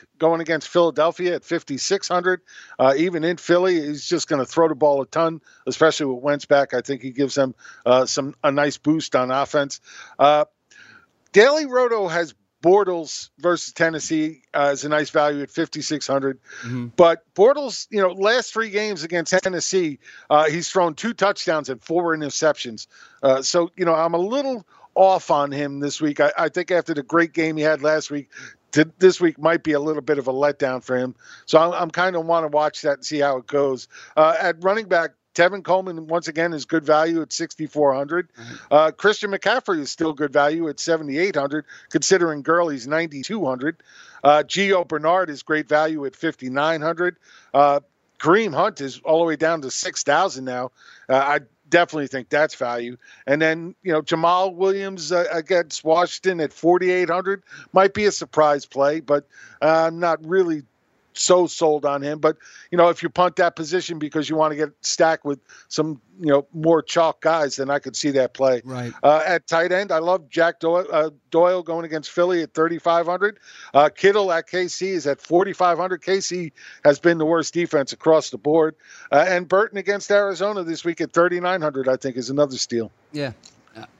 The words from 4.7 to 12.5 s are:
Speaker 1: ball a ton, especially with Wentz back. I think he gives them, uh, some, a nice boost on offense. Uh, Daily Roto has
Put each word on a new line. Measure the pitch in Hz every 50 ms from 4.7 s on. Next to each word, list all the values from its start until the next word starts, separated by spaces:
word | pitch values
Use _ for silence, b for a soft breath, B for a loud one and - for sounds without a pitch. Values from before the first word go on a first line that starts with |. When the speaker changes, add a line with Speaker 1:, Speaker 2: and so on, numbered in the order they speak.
| 156
Speaker 1:
ball | 127 151 147 143 139
a | 131
ton, | - - 156 165 165 165 156 - b b b b
especially | b 123 - 156 160 143 - 156 139 127
with | 123 127
Wentz | 147 147 143 -
back. | - 147 139 139 - -
I | 123 120
think | - 139 127
he | 117 131
gives | 127 123 143 131 -
them, | 143 135 131 120 B B B B B B
uh, | 117 123 131 131
some, | 117 - - 135 139 - _ -
a | 151 139
nice | 143 147 147 135
boost | - - 147 156 160 147 - -
on | 135 127 123
offense. | 131 135 139 - - 151 143 143 - - _ B B B B B B B
Uh, | 127 143 147 151 151 - _ _ _ _ B B B B B B B B B _ _ _ -
Daily | 190 214 262 294 311 311
Roto | 277 247 247 254 240 233 220 196
has | 175 160 175 175 156 - _ _ _